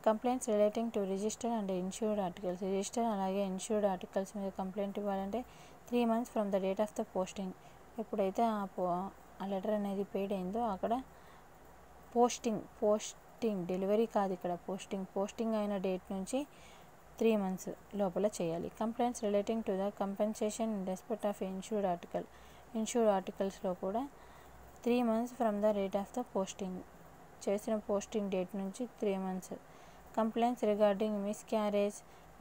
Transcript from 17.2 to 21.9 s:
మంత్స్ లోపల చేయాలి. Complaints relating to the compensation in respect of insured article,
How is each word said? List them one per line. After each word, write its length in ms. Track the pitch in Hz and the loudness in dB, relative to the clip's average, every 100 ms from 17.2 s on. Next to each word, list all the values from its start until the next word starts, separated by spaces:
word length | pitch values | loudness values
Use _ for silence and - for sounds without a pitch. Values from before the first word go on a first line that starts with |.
| 226 214 | 4 4
మంత్స్ 340 | 190 185 - - - 202 | 2 -2 -6 -10 -8 -2
లోపల 300 | 196 180 208 | 0 2 0
చేయాలి. 460 | - 170 170 175 - | 0 -2 -2 -4 -4
Complaints 400 | 226 226 240 240 | -4 0 0 0
relating 380 | 208 202 202 226 | 0 2 2 -2
to 120 | 220 190 | 0 0
the 120 | 196 - | -2 -2
compensation 680 | 196 202 214 214 214 214 226 | -4 0 -2 0 -2 -2 -2
in 140 | 208 190 | -2 -4
respect 380 | 185 - 214 208 | -6 -4 -2 -2
of 120 | 202 | -2
insured 440 | 190 190 - 214 | -4 -6 -4 0
article, 400 | 196 | 0